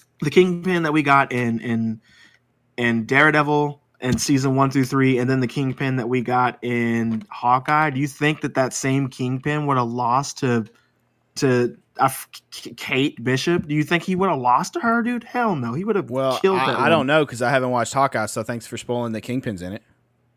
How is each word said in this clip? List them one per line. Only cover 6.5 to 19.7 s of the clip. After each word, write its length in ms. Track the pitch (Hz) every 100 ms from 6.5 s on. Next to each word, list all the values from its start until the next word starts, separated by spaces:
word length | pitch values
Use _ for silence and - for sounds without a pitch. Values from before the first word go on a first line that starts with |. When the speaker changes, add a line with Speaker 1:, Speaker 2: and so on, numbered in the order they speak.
| 120
Speaker 1:
in 640 | 120 120 117 117 113 110 -
Hawkeye, 600 | - 120 127 131 151 156
do 80 | 135
you 60 | 143
think 340 | - 147 147
that 140 | 143 -
that 180 | 131
same 340 | - 139 135 131
Kingpin 580 | - 127 131 143 151 143
would 120 | 131
have 100 | 120
lost 520 | 120 117 127 139 -
to, 260 | 135 117 107 _ _ _ _ _ _ -
to, 420 | 135 123 120 - _ -
uh, 120 | 135 - - - -
K-, 220 | - -
Kate 500 | - - 135 143 -
Bishop? 440 | 120 131 175 175 165
Do 80 | 147
you 80 |
think 200 | 147 170
he 120 | 180 185
would 140 | 190
have 100 | 143
lost 340 | 123 127 185
to 60 | 349
her, 200 | 233 233
dude? 220 | 233 247
Hell 320 | - 247 226 160
no. 180 | 120
He 100 | 131 208
would 100 | 196
have 140 | 135
Speaker 2:
Well, 280 | 127 135 127
Speaker 1:
killed 200 | 190 190
Speaker 2:
I, 60 | 131
Speaker 1:
that 120 | 123
Speaker 2:
I 100 | 143
don't 100 | 165
Speaker 1:
woman. 80 | 131
Speaker 2:
know, 180 | 156 147
'cause 160 | 117
I 80 | 123
haven't 220 | 139 127
watched 220 | 123 113
Hawkeye, 320 | 139 135 120 107
so 140 | -
thanks 240 | 110 120 -
for 100 | 117
spoiling 340 | - 120 120
the 80 | 110
Kingpin's 400 | - 127 127 95
in 120 | 90